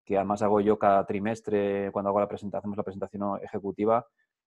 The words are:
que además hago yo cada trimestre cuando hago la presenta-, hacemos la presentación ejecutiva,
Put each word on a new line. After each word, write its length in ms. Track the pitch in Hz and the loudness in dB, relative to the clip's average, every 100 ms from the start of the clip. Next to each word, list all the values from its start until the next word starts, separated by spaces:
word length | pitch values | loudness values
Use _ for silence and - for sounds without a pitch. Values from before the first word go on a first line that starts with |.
| - | -2
que 100 | 98 | 0
además 240 | 98 104 | 0 0
hago 180 | 107 104 | 2 4
yo 160 | 101 107 | 4 4
cada 260 | 104 98 92 | 4 4 2
trimestre 840 | 85 104 113 - 104 101 101 98 | -2 -4 -4 -2 0 0 0 -2
cuando 180 | 101 101 | -2 0
hago 100 | 101 | 2
la 80 | 101 | 0
presenta-, 320 | 104 104 98 | -2 -8 -8
hacemos 180 | 104 101 | -6 -6
la 60 | |
presentación 560 | 101 98 95 101 101 98 | -6 -6 -8 -6 -4 -4
ejecutiva, 640 | 95 104 98 92 107 113 - _ _ _ | -6 -8 -6 -2 2 2 0 _ _ _